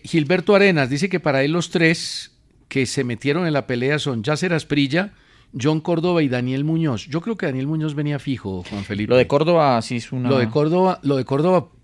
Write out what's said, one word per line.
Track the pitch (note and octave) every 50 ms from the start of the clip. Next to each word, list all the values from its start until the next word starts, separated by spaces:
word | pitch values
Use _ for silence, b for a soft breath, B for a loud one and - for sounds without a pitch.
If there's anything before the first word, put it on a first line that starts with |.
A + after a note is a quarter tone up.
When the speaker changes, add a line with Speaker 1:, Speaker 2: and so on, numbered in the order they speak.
| -
Speaker 1:
Gilberto | - - E3 D3+ C#3 F3+ F#3 E3 - G#3
Arenas | G3 G3+ G3 F3+ D#3 C3+ A#2+
dice | C3+ C#3+ E3 G3
que | F#3+ F3
para | - D#3+ C3+ C3+ C3+
él | D3 D#3+
los | F3 E3 -
tres | - F3 E3 D#3+ E3+ E3 - - - - - - _ _ _ _ _ _ _ -
que | - C3+ C3
se | A#2 - - C3+
metieron | A#2+ A#2+ A2 - C#3 C#3+ E3+ F#3 E3
en | D3+
la | C#3 A#2+
pelea | - B2+ A#2+ B2 C3+ D3 D3+
son | - D3 C3 A2+ G2+
Yasser | B2 D3+ D3 E3 F#3 E3+
Asprilla, | D#3 - - D3+ D3 C#3 C3+ C#3 E3+ F#3+ G#3 b b b b b b b b - C3+
John | A#2 D3 D#3 D#3+
Córdoba | D3+ F3 E3+ E3 D#3+ F3+ F3+ E3+ D#3
y | C3+
Daniel | B2 B2 B2 B2+ C3 C3+ C#3+
Muñoz. | D#3 D#3+ E3 E3 D#3 B2 G2+ - -
Yo | C3 E3
creo | E3+ A#3 A3+
que | - - D#3+
Daniel | C3 C3 C3 C#3+
Muñoz | D#3 D#3 D#3 D#3 D3
venía | C#3+ D3 D3 D3 C#3
fijo, | - D3 C3+ A2 - G2+ F#2+ F#2 F2+ -
Juan | G#2 G2+ G2
Felipe. | - G#2+ G2 G#2+ G#2
Speaker 2:
Lo | A#2+ B2+
de | B2 -
Córdoba | C#3+ C#3+ D#3 E3 F3 E3 D3+ C#3 B2+ A#2
sí | A#2 - B2+ A#2
es | A2+ - C3+
una | B2+ B2 B2+
Speaker 1:
Lo | C3+ C3
de | A#2+ A2
Córdoba, | A2+ D3 D3 D#3 E3 F3+ F#3 F#3 F3+ - -
lo | C#3 C#3+ C3+
de | B2
Córdoba, | - C3+ C#3 D3+ F3+ F#3 F3 - - _ _